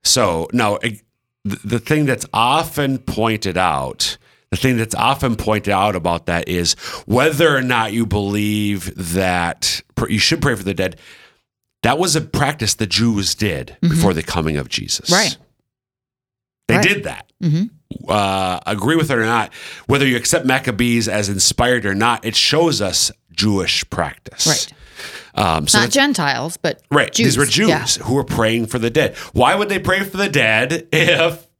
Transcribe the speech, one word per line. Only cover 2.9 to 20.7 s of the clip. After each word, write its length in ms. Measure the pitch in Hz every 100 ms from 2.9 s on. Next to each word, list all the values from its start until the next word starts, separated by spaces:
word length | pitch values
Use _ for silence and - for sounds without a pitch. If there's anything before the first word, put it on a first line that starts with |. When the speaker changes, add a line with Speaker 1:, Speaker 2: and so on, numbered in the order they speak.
| 131
Speaker 1:
pointed 580 | - 107 113 110 98 87
out, 580 | 90 69 65 - - - _ _ _
the 60 | -
thing 200 | 131 120
that's 180 | 110
often 420 | - 117 135 131 110
pointed 360 | 110 107 101
out 220 | 98 104 92
about 300 | 85 85 -
that 220 | 85 -
is 260 | 87 87 - - - -
whether 480 | 120 156 151 165 139
or 60 |
not 300 | 127 120 110
you 140 | 113 113
believe 840 | 101 101 104 104 107 104 101 85 - 85
that 680 | 87 92 90 85 - - - _
pr-, 160 | - 117
you 80 | 104
should 220 | - 165
pray 140 | 147
for 80 | 110
the 120 | 92
dead, 240 | 92 92 - - - - _ _ _ _ _
that 160 | 117 143
was 180 | 185 151
a 40 |
practice 540 | 110 - 139 147 110
the 120 | - 107
Jews 480 | 101 117 104 95
did 420 | - 104 71 - -
Speaker 2:
Mm-hmm. 60 | 175
Speaker 1:
before 200 | 156 101
the 80 | 82
coming 340 | - 87 78 73
of 120 | 65
Jesus. 420 | - - - -
Speaker 2:
Right. 260 | 180 208 - _ _ _ _ _ _ _ _ _ _ _ _ -
Speaker 1:
They 100 | 190
Speaker 2:
Right. 100 | 190
Speaker 1:
did 160 | 208
that. 280 | - 55 - _
Speaker 2:
Mm-hmm. 220 | 170 160 226 _ _ - -
Speaker 1:
Uh, 540 | 104 98 95 92 90 -
agree 300 | 104 107 160
with 140 | 156
it 60 | 123
or 80 |
not, 280 | 110 117 104 - - - -
whether 200 | 135 135
you 100 | 120
accept 280 | - 170
Maccabees 640 | 131 131 135